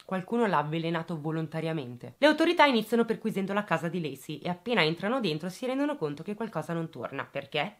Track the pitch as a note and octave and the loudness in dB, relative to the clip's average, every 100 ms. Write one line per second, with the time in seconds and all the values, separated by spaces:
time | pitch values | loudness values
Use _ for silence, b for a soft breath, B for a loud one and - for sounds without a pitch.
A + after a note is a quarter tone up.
0 | - F#3 F3+ A#3 G#3+ D3+ D3+ E3 E3 E3+ | -6 -6 -2 0 2 2 2 0 -2 -2
1 | E3 E3 D3+ D#3+ D#3 D#3+ D#3+ D#3+ A#2+ B2 | -4 -4 -2 -2 -4 -4 -4 -4 -6 -10
2 | A#2+ - D4 D4+ E4 F4 D4 A#3 G#3+ A#3 | -14 4 4 6 4 6 6 6 4 2
3 | A3+ A3 A3 G3 F#3+ G3+ G#3 D#3+ E3 F3+ | 2 0 -2 -2 -2 -2 0 0 0 -2
4 | D#3 C3+ - D3+ E3+ F3 A#3+ A3+ D#3 E3 | -4 -6 -10 -8 -6 -6 0 4 4 2
5 | G3 C4 F#3+ D3+ F3+ - B3 C4 D4 D4 | 0 0 0 -2 -4 -6 -4 0 -2 -2
6 | D3+ C#3+ E3 G#3 A3+ D#3+ D3+ E3 E3 B2+ | -4 -4 -8 -6 -6 -4 -4 -4 -4 -6
7 | - C3+ A#2+ C#3 - D3 F#3 | -8 -6 -6 -8 -4 -2 -2